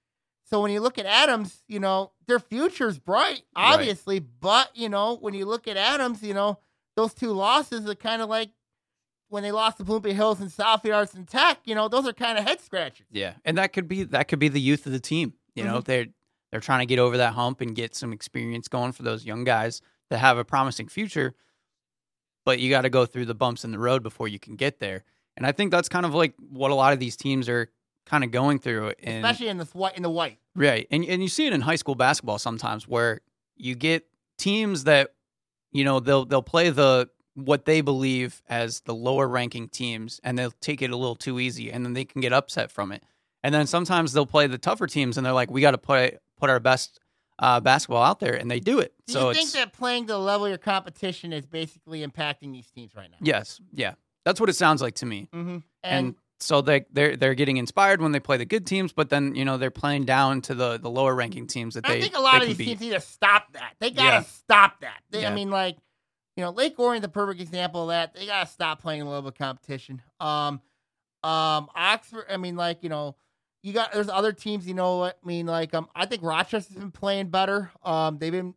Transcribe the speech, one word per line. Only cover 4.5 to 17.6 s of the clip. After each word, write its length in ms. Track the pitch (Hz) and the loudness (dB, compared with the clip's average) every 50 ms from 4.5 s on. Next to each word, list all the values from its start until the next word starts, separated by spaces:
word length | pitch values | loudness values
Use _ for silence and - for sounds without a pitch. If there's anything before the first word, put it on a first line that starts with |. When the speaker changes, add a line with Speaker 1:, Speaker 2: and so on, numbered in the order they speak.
| 214 247 262 - - | 4 4 4 2 -2
Speaker 1:
you 140 | 233 233 214 | -8 -6 -4
know, 260 | 202 202 208 226 240 | -2 -2 -2 -2 -2
when 160 | - - 208 196 | -4 -6 -8 -6
you 120 | 196 196 | -6 -4
look 220 | 202 226 233 - | -4 -6 -6 -6
at 80 | 226 202 | -6 -4
Adams, 460 | 196 202 240 285 285 262 240 233 208 | 0 0 0 0 0 -2 -4 -4 -6
you 120 | 214 208 196 | -8 -6 -4
know, 240 | 196 202 208 196 - _ _ _ _ _ _ _ | -2 -2 -2 -2 -6 _ _ _ _ _ _ _
those 180 | 214 226 220 - | -2 -2 -2 -2
two 180 | - 254 233 | -6 -4 -4
losses 560 | 202 190 196 214 254 302 294 - 247 226 208 208 | -2 0 2 2 2 2 2 0 -6 -8 -6 -8
are 60 | 202 | -8
kinda 300 | - - 220 226 226 226 | -6 -6 -6 -4 -4 -4
like 240 | 214 220 226 226 214 _ _ _ _ _ _ _ _ _ _ _ _ _ _ _ _ | -4 -4 -4 -4 -6 _ _ _ _ _ _ _ _ _ _ _ _ _ _ _ _
when 120 | 208 202 | -8 -6
they 100 | 202 208 | -4 -4
lost 260 | 208 220 226 220 - | -2 0 0 0 -2
to 60 | - 190 | -4 -4
Bloomfield 320 | 185 220 220 202 208 196 | -4 -2 -2 -2 -2 0
Hills 240 | 202 214 220 214 185 | 2 2 2 2 0
and 120 | 202 180 | -4 -10
Southfield 440 | - - 208 226 220 220 - 214 214 | -6 -2 2 2 2 2 2 0 2
Arts 180 | 208 208 196 - | 2 0 0 -4
and 120 | 190 180 | -14 -16
Tech, 320 | - - 254 302 349 294 - _ | -4 0 4 4 4 2 0 _
you 80 | 226 214 | -4 -2
know, 140 | 214 214 | 0 0
those 200 | 220 233 262 269 | 2 2 0 0
are 60 | 247 - | 0 -4
kinda 280 | - 247 233 226 208 202 | -2 -2 -2 0 0 0
head 180 | 254 339 - | 0 -2 -2
scratchers. 460 | - - 202 185 160 131 - - _ _ | -4 -6 -6 -4 -4 -6 -8 -14 _ _
Speaker 2:
Yeah, 220 | - 101 98 90 85 - _ | -6 -6 -6 -6 -6 -6 _
and 140 | 156 160 | -2 0
that 160 | 185 196 190 - | 2 0 0 0
could 140 | 190 180 | -4 -4
be, 160 | 156 190 190 185 | -4 -4 -4 -4
that 240 | - - 123 123 | -2 -2 -2 0
could 100 | - 170 139 | -2 0 0
be 80 | 147 151 | 2 2
the 120 | 135 143 | 2 2
youth 240 | 131 135 147 143 - | 2 2 2 2 0
of 60 | 139 | -4
the 80 | 131 127 | -6 -6
team. 340 | - - 151 170 160 113 - _ _ _ _ | -4 -4 -2 -2 -2 -4 -6 _ _ _ _
You 80 | 120 110 | -6 -4
know, 140 | 113 117 | -4 -4
Speaker 1:
Mm-hmm. 80 | 123 - | -4 -2
Speaker 2:
they're, 200 | - 131 123 117 - - _ _ _ _ _ _ _ | 0 0 0 0 -4 -10 _ _ _ _ _ _ _
they're 80 | - 110 | -10 -8
trying 180 | - - 135 127 | 0 0 2 2
to 40 | 123 | 2
get 140 | 120 131 123 | 2 4 4
over 180 | 123 123 120 | 4 4 4
that 160 | 127 123 117 107 | 2 2 2 2
hump 260 | 120 120 123 131 - | 0 -2 -2 -2 -4